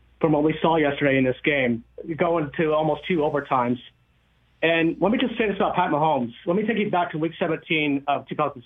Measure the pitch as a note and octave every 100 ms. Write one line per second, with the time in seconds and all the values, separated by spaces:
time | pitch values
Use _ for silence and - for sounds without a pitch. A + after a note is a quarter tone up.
0 | _ _ D#3+ D3+ D#3 D#3 E3+ D#3+ D3 C#3+
1 | C#3+ C3+ B2+ B2 D#3 C#3+ B2 A#2 - -
2 | E3+ D#3 F3 E3+ D3 - D#3 D3+ D#3 D3
3 | - F3 D3+ C#3+ C3+ C3+ A#2+ A#2+ - -
4 | _ _ _ _ _ _ D#3+ E3 E3 -
5 | F#3+ C4 C4 - A3 F#3+ G3 F3+ D#3 D3
6 | D#3 C#3 A#2+ - - F#3 A3 G3+ F#3 F3
7 | E3+ D#3 E3 D#3+ E3+ D#3+ - D#3 D3+ C#3
8 | C#3+ C#3 - - D3 B2